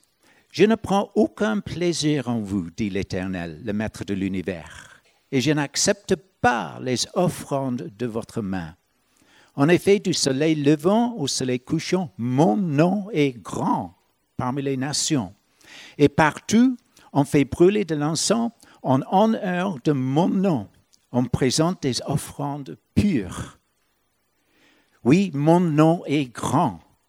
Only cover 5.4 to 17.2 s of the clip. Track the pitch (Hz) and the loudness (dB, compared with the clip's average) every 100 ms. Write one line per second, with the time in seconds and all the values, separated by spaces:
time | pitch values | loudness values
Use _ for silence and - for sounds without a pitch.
5.4 | 127 151 143 - - 208 - 190 - _ | 0 0 -2 -2 0 -2 -2 -4 -4 _
6.4 | 247 240 92 120 127 123 - - 175 - | 0 0 -4 -8 -4 -2 -2 0 -2 -2
7.4 | - 139 135 123 - 101 120 110 - - | -6 -4 -4 -6 -8 -8 -6 -6 -8 -6
8.4 | 98 95 80 - _ _ _ _ _ _ | -4 -6 -8 -14 _ _ _ _ _ _
9.4 | _ - 143 170 - 202 190 147 - 135 | _ 0 4 4 4 2 2 0 0 0
10.4 | 160 151 143 156 160 214 240 233 135 - | 0 2 2 2 4 2 0 -2 -4 -4
11.4 | 127 127 - 156 - 185 170 - 120 127 | -2 -4 -4 -6 -2 -2 -4 -6 -2 4
12.4 | 180 214 180 143 175 202 190 180 143 120 | 4 4 0 2 2 2 -4 0 0 -2
13.4 | - - - 170 90 - _ _ _ - | -10 -4 -2 -2 -4 -14 _ _ _ -6
14.4 | 123 139 139 131 139 143 - 151 92 - | -4 -2 -2 -2 -4 -4 0 0 -2 -10
15.4 | _ _ - - - - 143 - 151 - | _ _ -20 -20 -18 2 2 4 2 0
16.4 | - 220 262 247 _ _ _ 143 | 0 4 4 2 _ _ _ -2